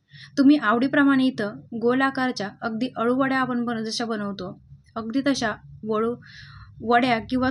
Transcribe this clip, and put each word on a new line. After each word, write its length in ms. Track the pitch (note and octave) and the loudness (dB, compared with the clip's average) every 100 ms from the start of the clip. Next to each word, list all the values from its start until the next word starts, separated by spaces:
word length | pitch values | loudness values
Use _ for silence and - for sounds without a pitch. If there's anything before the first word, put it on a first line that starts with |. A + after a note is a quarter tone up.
| _ - - - | _ -20 -4 4
तुम्ही 180 | C4+ D4 | 6 6
आवडीप्रमाणे 680 | G#3+ A#3 C4+ D4+ C#4 C4+ C4 | 4 2 2 4 4 4 2
इथं 340 | - G#3 - - A3+ | 0 -4 -6 -12 -2
गोल 180 | A#3 B3+ | 0 2
आकारच्या 500 | C4+ C4+ B3+ B3 G3+ - | 0 0 -4 -4 -8 -8
अगदी 260 | A#3 A3 B3+ - | -8 -4 -4 -2
अळूवड्या 440 | A3+ B3+ C4 C4 | 0 0 0 0
आपण 240 | B3+ B3 | -2 -2
बन-, 200 | A#3+ A3+ | -4 -4
जशा 200 | A3 A3 | -6 -6
बनवतो, 580 | A#3 A3 G3+ G3 F#3 - - - _ - | -4 -4 -6 -8 -10 -14 -20 -20 _ -12
अगदी 240 | A3+ C#4 C#4 | -6 -2 -2
तशा 280 | C4 A3 G#3+ - - | 0 -2 -6 -12 -12
वळू, 320 | G#3+ G#3+ A3+ A#3+ - - - - - - | -4 -2 -2 -4 -12 -20 -20 -20 -20 -8
वड्या 380 | A3 A#3+ B3+ A3+ | 0 2 2 0
किंवा 320 | G#3+ B3+ B3+ | -2 -2 -2